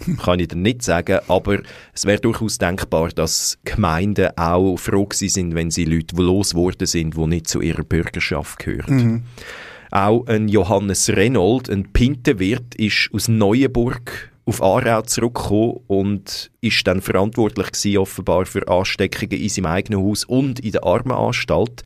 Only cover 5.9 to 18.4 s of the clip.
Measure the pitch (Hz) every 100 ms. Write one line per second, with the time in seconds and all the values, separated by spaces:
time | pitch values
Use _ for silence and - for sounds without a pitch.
5.9 | 82 80 85 90 95 101 85 90 - 92
6.9 | 85 80 78 80 85 80 - 82 78 78
7.9 | 82 85 87 - 73 71 - - 55 -
8.9 | - 120 113 120 - - - - - -
9.9 | 101 98 117 120 107 107 104 90 101 101
10.9 | 92 - - 107 123 90 127 123 98 95
11.9 | - 127 147 - 110 95 120 120 - 107
12.9 | - - 107 - 113 101 117 135 120 120
13.9 | 123 - - - _ - 98 92 104 120
14.9 | 113 - - 117 120 - 104 117 - -
15.9 | 98 98 101 - - - _ 113 - -
16.9 | 92 - 95 101 117 104 104 92 - 104
17.9 | 98 95 - 92 87